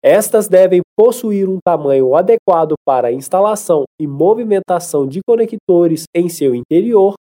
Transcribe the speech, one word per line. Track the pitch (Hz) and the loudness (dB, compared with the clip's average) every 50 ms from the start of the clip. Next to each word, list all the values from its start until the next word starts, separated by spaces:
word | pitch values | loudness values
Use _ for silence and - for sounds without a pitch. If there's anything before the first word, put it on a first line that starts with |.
| - | 4
Estas | 135 156 208 208 - - 220 208 | 4 2 2 2 2 0 0 0
devem | - 185 185 190 180 185 180 175 _ _ | 2 4 4 4 4 2 0 0 _ _
possuir | - 214 247 240 240 - 220 208 202 190 190 | 2 2 2 2 0 -6 -4 -2 -2 -2 -2
um | 190 185 _ | -4 -4 _
tamanho | 180 170 160 147 139 139 135 131 127 131 | -2 -2 0 0 0 2 2 2 2 2
adequado | 160 180 196 226 226 _ - 180 165 160 156 156 - _ | 2 2 2 0 0 _ 0 2 2 0 -2 -4 -4 _
para | - 135 127 123 | -2 -2 0 0
a | 120 | -2
instalação | 120 135 135 - - 185 196 214 214 208 - - 170 151 135 - _ _ | -4 -6 -6 -4 -2 0 0 0 -2 -4 -2 -2 -2 -2 -2 -6 _ _
e | 156 | -10
movimentação | 143 139 139 156 190 226 233 240 214 202 190 185 - 180 170 170 - - 147 139 | -8 -4 0 0 0 2 0 0 -2 -2 -2 -2 -2 -4 -4 -4 -4 -4 -4 -4
de | 135 139 190 - | -4 -6 -8 -2
conectores | - 233 233 226 220 - - _ - 180 175 175 170 165 156 - - _ | -2 0 0 0 -4 -6 -12 _ 0 2 2 2 2 0 -4 -6 -6 _
em | 170 175 175 | -4 -4 -4
seu | 165 - 147 135 123 | -4 -2 -2 -2 -2
interior | 123 123 _ 156 170 196 240 233 202 190 202 196 - _ | -2 -4 _ 0 0 0 2 2 2 2 2 0 -4 _